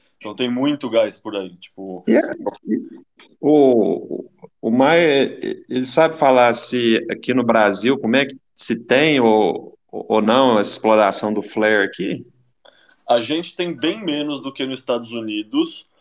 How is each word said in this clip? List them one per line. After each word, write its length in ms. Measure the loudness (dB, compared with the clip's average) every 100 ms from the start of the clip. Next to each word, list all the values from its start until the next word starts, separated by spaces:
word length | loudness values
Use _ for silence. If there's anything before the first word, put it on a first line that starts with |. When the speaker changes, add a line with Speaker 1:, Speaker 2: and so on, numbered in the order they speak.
| _ _
Speaker 1:
Então 180 | -12
tem 160 | -6 -4
muito 380 | -2 -2 -2 -2
gás 280 | 0 0 -4
por 180 | -10
aí, 220 | -10 -10 -14
tipo 480 | -20 -16 -14 -8 0
Speaker 2:
E 80 |
é, 60 | 0 0 -6 -10 -10 -6 -6 -6 -18 _ _ -20 _
o, 920 | 2 4 6 4 2 -2 -6 -12 -12 _ -20 _
o 100 | -2
Maia, 680 | 2 4 4 4 2 0 -4 -8 -8 -6
ele 180 | -6 -2
sabe 300 | 2 0 2
falar 360 | 4 6 4
se 500 | 2 -2 0 2 0 -2
aqui 240 | -8 -4
no 100 | -2
Brasil, 540 | 2 4 2 2 0 0
como 180 | 0 0
é 100 | 0
que 100 | -6 _
se 220 | -12 -6 -6
tem 340 | 0 2 2 2
ou, 560 | 4 4 2 -2 -10 -20 _
ou 320 | -12 -2 0
não 360 | 2 4 4 2
essa 120 | 0
exploração 640 | -2 2 4 4 0 -4
do 100 | -4
flare 420 | -6 -2 2 2
aqui? 420 | 0 -4 -8 -8 -12 _ _ _ _ _ _ _ 0
Speaker 1:
A 100 | 0
gente 380 | 0 -6 -6 -8
tem 180 | -8
bem 300 | -4 -4 -4
menos 360 | -4 -4 -4 -8
do 120 | -10
que 120 | -8
nos 140 | -8 -8
Estados 340 | -4 -6 -6
Unidos, 760 | -10 -8 -8 -4 -2 -4 -6 -20 _